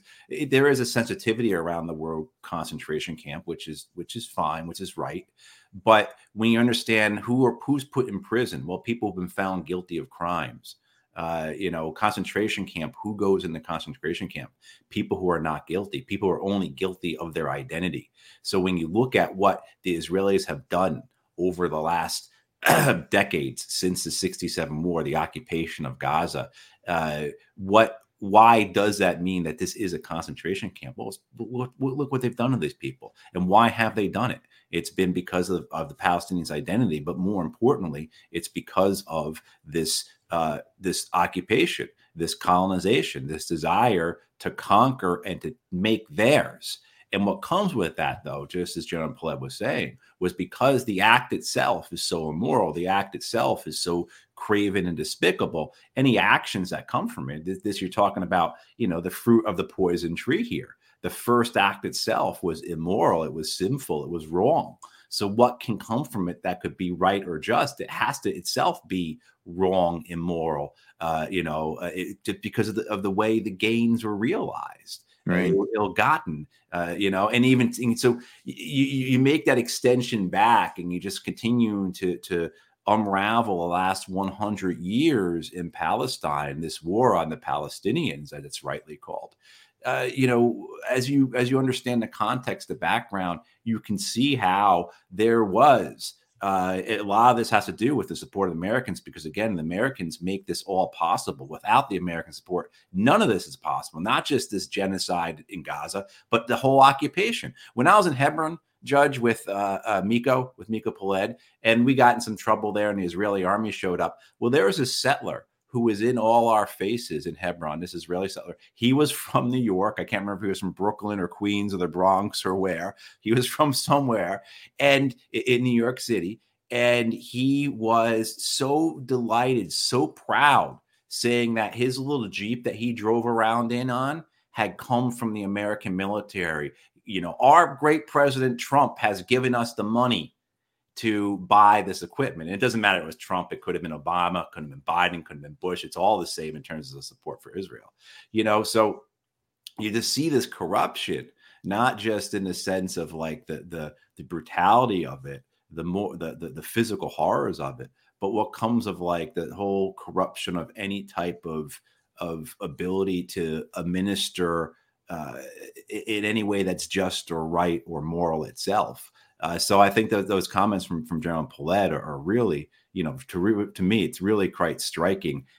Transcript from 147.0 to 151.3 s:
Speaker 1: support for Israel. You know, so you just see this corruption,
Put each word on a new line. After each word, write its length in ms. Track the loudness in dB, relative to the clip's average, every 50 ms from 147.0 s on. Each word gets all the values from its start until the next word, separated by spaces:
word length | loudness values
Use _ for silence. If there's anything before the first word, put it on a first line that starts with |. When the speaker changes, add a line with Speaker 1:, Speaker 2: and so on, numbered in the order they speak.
Speaker 1:
support 400 | -18 -18 -20 _ _ -14 -14 -14
for 140 | -16 -14 -10 -10
Israel. 360 | -10 -10 -12 -18 -20 _ _ _ _ -20 -20 -20 -16 _ -2
You 100 | 0 2
know, 200 | 4 4 2 2
so 400 | 4 4 4 4 4 2 -2 -10 _ _ _ _ _ _ _ _ _ _ _ _ -16 -10 -6
you 120 | -4 -2
just 200 | 0 0 0 0
see 160 | 0 0 0 2
this 180 | 2 2 2
corruption, 840 | 0 -4 -6 -4 -2 0 0 0 0 -2 -6 -6 -6 -6 -6 -8 -10